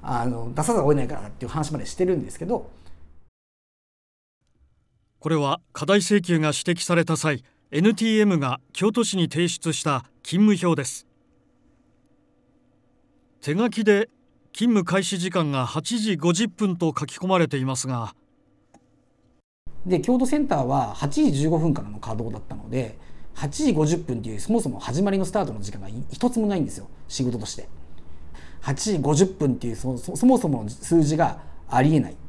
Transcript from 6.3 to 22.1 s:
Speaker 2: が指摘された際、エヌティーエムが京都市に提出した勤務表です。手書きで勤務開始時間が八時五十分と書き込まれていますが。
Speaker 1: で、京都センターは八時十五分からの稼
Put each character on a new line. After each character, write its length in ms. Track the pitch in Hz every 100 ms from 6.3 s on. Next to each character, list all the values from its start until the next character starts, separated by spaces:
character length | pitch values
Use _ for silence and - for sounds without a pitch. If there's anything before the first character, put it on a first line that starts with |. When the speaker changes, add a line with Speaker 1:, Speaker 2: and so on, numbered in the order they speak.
| 170
Speaker 2:
が 100 | 156
指 100 | 143
摘 200 | - 175
さ 140 | - 175
れ 80 |
た 140 | 165 160
際、 260 | 156 135 _ _ _
エ 100 | 143
ヌ 120 | 196
テ 120 | 233 226
ィ 120 | 214
ー 20 |
エ 40 | 208
ム 140 | 175
が 220 | 135 123 _
京 200 | - 202
都 120 | 233
市 140 | 226 190
に 120 | 165
提 200 | 156 175
出 240 | 175 165
し 100 | 151
た 220 | 160 135 - _
勤 320 | - 170 214 190
務 120 | 175
表 120 | 160
で 60 | 127
す。 200 | - - _ _ _ _ _ _ _ _ _ _ _ _ _ _ _ _ _ _ _ _ _ _ _
手 160 | - 160
書 120 | 233
き 140 | -
で 260 | 214 202 226 _ _ _ _
勤 200 | - 240
務 120 | 214 175
開 180 | 185
始 140 | 190 196
時 120 | 180
間 220 | 180 151
が 140 | 139 123
八 340 | 160 - 233
時 160 | 214 185
五 160 | 170
十 160 | 175 226
分 300 | - 208 175
と 160 | 165 151
書 80 | 151
き 120 | -
込 100 | 185
ま 120 | 185
れ 80 | 160
て 100 | 143
い 80 | 131
ま 100 | 131
す 120 | 131
が。 280 | 123 110 - _ _ _ _ _ _ _ _ _ _ _ _ _ _ - - 180
Speaker 1:
で、 140 | 180
京 180 | - 254
都 80 | 254
セ 120 | 294
ン 100 | 294
タ 100 | 156
ー 20 |
は 320 | 127 139 117
八 300 | 98 143 294 302
時 60 |
十 160 | 139 156
五 100 | 160
分 140 | 165
か 80 | -
ら 80 | 104
の 100 | 104
稼 180 | 120